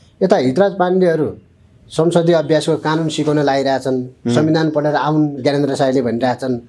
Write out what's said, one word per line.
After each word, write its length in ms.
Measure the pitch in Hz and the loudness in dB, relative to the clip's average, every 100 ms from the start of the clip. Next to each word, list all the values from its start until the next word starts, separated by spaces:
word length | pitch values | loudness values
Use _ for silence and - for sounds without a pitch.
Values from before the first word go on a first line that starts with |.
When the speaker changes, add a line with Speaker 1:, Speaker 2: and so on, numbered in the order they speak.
| _ - | _ -4
Speaker 1:
यता 120 | 190 190 | 0 2
हितराज 360 | 131 131 202 | 2 2 0
पाण्डेहरू 640 | 190 180 185 180 160 127 95 - _ _ _ - | 0 0 2 2 2 -2 -6 -16 _ _ _ -8
संसदीय 440 | - 165 170 165 165 | -2 2 2 4 2
अभ्यासको 420 | 147 156 151 151 | 2 0 0 -2
कानुन 300 | 156 160 160 | -2 -2 -2
सिकाउन 320 | 156 151 151 | -2 -2 0
लागिरहेछन्। 640 | 143 139 135 131 135 131 | 0 0 0 -2 -2 -4
Speaker 2:
हुँ। 320 | 127 - 120 120 | -6 -8 -2 0
Speaker 1:
संविधान 340 | 156 160 160 | 2 2 0
पढेर 260 | 151 147 143 | 0 0 0
आउन् 480 | 139 156 151 139 | 0 0 0 -2
ज्ञानेन्द्र 320 | 123 143 143 135 | -2 0 0 0
साईले 260 | 135 131 | 0 0
भनिरहेछन्। 580 | 120 117 127 123 131 120 | 0 -2 -2 -2 -4 -6